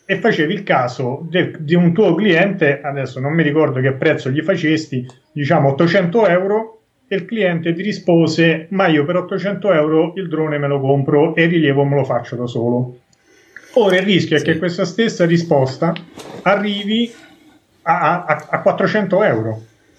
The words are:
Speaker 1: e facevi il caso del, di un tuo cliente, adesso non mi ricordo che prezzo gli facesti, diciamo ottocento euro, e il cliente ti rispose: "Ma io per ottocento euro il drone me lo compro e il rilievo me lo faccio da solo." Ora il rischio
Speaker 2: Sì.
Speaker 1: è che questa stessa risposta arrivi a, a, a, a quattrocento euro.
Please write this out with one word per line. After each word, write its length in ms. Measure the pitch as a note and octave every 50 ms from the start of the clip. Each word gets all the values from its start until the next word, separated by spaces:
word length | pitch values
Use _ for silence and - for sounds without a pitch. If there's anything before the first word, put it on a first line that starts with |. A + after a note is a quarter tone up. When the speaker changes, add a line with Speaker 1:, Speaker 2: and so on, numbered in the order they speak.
| _
Speaker 1:
e 120 | - G3 F3
facevi 340 | - A#3+ - - D3+ D#3
il 100 | G#3 F3 -
caso 600 | - E3 C3+ B2 B2 - - C3 A#2+ C3+ D3+ E3+ D#3+
del, 280 | E3 F#3 D3 - - -
di 140 | D#3 C#3 E3+
un 180 | F3 F3+ E3
tuo 220 | E3 G#3+ G#3+ F3+ D#3+
cliente, 640 | E3 G#3+ G#3 E3 E3 F#3+ G3+ F#3+ - D#3+ C#3+ C#3 C#3
adesso 380 | - C#3+ C#3 C#3 C3 B2+ - C3
non 120 | B2+ C#3+ D#3
mi 80 | E3 D#3
ricordo 360 | D3 C#3+ D#3 D#3 C#3+ C3 B2+
che 120 | B2+ C3+
prezzo 380 | C3 - - D#3+ D3 - - C#3
gli 100 | C3+ D3+
facesti, 640 | D3+ - - - D3+ D3+ D#3+ - - - C#3+ B2+ B2 - - _ _ _
diciamo 380 | - D3+ C#3+ C#3+ E3+ D3+ C#3 C#3
ottocento 580 | C3+ - E3+ E3+ G3 G3 F3 E3+ E3+ A#3 A3
euro, 520 | F3+ F3 F3+ F#3+ G3 G#3 A3 A3+ A3 - _ _ _ _ _ _
e 80 | - G3
il 80 | F3+ F3
cliente 460 | - A#3 A3 G3 F3+ E3+ D#3+ E3 E3+ E3+
ti 80 | F3
rispose: 840 | F#3+ G#3+ G3+ - - - E3+ E3+ E3 D3 - - E3 E3 D#3+ D#3+ E3 -
"Ma 180 | G3 F#3+ F#3+ F3
io 160 | D#3 D3 C#3+
per 120 | E3 F3
ottocento 540 | F3+ - - G3+ F3 F3 G3+ G3 - - G3+
euro 420 | F3 D3+ D3+ D#3 D#3+ D#3+ E3 E3 -
il 120 | F#3+ F#3 E3
drone 300 | D#3 D#3 D#3 D3+ D3 D3
me 80 | C#3+
lo 140 | C#3+ C#3+ C#3
compro 540 | C3+ C3+ C#3+ C#3 C3+ C#3+ D3 D3 D#3 E3+ E3
e 60 | E3+ E3
il 60 | E3+
rilievo 340 | F3+ E3+ D#3 C#3 C#3 C#3+ C#3
me 120 | C#3 C#3+
lo 80 | C#3+ B2+
faccio 300 | - C3 A#2+ A#2+ - -
da 100 | A#2 B2
solo." 520 | A#2+ - A#2+ A#2 A#2 A#2+ B2 B2+ B2+ - - _ _ _ _ _ _ _ _ _ _ - - - - -
Ora 220 | B3+ G#3+ F#3+ F3+
il 60 | F#3
rischio 340 | F#3+ G3+ G3 E3 - - D#3+ D3
Speaker 2:
Sì. 40 |
Speaker 1:
è 40 | - E3+
che 60 | D#3+ D#3+
questa 260 | F3+ F3 - - F#3+
stessa 400 | F3 - - A3+ G#3+ - - F3
risposta 680 | E3 E3+ E3+ E3 - D3+ C#3 B2+ - - - E3 F3 E3+ - - - - - - - - -
arrivi 680 | - F#3 G3+ G3 G3+ G#3 G3+ G3+ G3+ G3+ A3 A3+ A#3+ A3+ - - - - - _ _ _ _ _ _ _ _ _
a, 180 | - E3 E3 F3
a, 240 | D#3+ D3+ - - -
a, 220 | - D3 - - -
a 100 | - -
quattrocento 600 | - G3 F3 - G3 - - G#3+ G3+ E3+ F3+ F#3+
euro. 400 | G#3+ F3+ B2 A2 A2+ A2+ A2 - - _ _ _ _ _ _